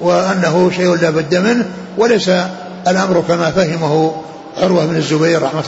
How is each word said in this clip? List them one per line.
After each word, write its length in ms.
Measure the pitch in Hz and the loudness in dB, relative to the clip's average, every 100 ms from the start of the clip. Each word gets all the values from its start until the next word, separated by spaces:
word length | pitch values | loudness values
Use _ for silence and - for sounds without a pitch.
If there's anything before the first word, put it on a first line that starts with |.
وأنه 720 | 175 175 185 196 170 165 180 175 | 0 2 2 0 0 2 2 2
شيء 200 | 180 175 | 0 2
لا 140 | 165 | 2
بد 260 | 156 151 180 | 0 0 0
منه، 300 | 202 240 226 - - - | 2 0 -2 -6 -10 0
وليس 320 | 233 220 185 180 185 - - - - | 2 2 2 0 -2 -8 -14 -6 -2
الأمر 360 | 185 190 170 156 | 0 2 0 2
كما 240 | 170 160 | 0 0
فهمه 720 | 185 170 165 156 151 160 - - - - - | 0 0 0 0 2 0 -2 -12 -16 -14 -2
عروة 280 | 190 180 156 | 0 2 0
بن 100 | 160 | 0
الزبير 460 | 139 151 160 165 | 0 0 2 2
رحمة 220 | 135 156 | 0 -4